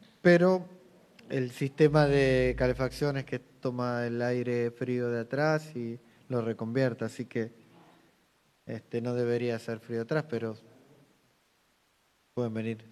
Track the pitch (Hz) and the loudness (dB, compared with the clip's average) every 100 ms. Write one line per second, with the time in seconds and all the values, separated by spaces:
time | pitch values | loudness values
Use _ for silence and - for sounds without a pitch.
0 | - _ 180 170 180 185 180 - - - | -20 _ 6 8 6 2 -2 -18 -20 -20
1 | _ - - 135 127 - 139 - 151 151 | _ -20 -6 -4 -4 -4 -4 4 6 6
2 | 147 139 135 131 127 120 127 123 131 - | 6 4 4 4 2 2 0 0 -2 -2
3 | 147 139 135 123 - _ 131 123 123 120 | -2 -2 -6 -8 -10 _ -6 -4 -4 -2
4 | 120 117 120 123 123 120 120 120 127 123 | -4 -2 -2 -2 -2 0 -2 -2 -4 -2
5 | 120 117 113 135 156 156 156 123 117 120 | -2 -4 -4 -2 0 0 -4 -8 -8 -10
6 | - _ - 123 113 107 113 123 131 120 | -16 _ -6 -2 -2 -4 -4 0 0 -2
7 | 113 - 117 120 113 - - - - _ | -6 -8 -8 -6 -6 -10 -20 -20 -20 _
8 | _ _ _ _ _ _ - 113 - 117 | _ _ _ _ _ _ -14 -14 -8 -6
9 | 120 123 120 120 120 113 - 113 - 113 | -2 -2 0 0 -2 -4 -6 -10 -6 -6
10 | 113 156 147 113 113 110 - - - - | -2 -4 -2 -4 -6 -8 -16 -20 -20 -20
11 | _ _ _ _ _ _ _ _ _ _ | _ _ _ _ _ _ _ _ _ _
12 | _ _ _ - 117 110 113 110 - | _ _ _ -6 -4 -4 -6 -8 -12